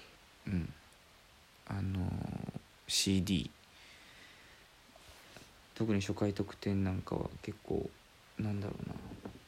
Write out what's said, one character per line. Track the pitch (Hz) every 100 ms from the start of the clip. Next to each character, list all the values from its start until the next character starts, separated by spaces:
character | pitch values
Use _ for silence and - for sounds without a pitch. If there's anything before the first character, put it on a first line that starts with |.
| - - - - -
う |
ん。 | 92 80 - - - - - - - - - -
あ |
の | 101 95 95
ー、 | 90 - - - - - - - -
シ | - - 95
ー |
デ | 87
ィ | 92
ー、 | - - - - - - - - - - - - - - - - - - - - - - -
特 | - 113
に | 101
初 | 101
回 | 101 104
特 | 98 101 -
典 | - 98
な | 92
ん | 92
か | -
は | - - -
結 | - -
構、 | - - - - - - - -
な | 107
ん | 101
だ | 101
ろ | -
う | -
な、 | - - - - -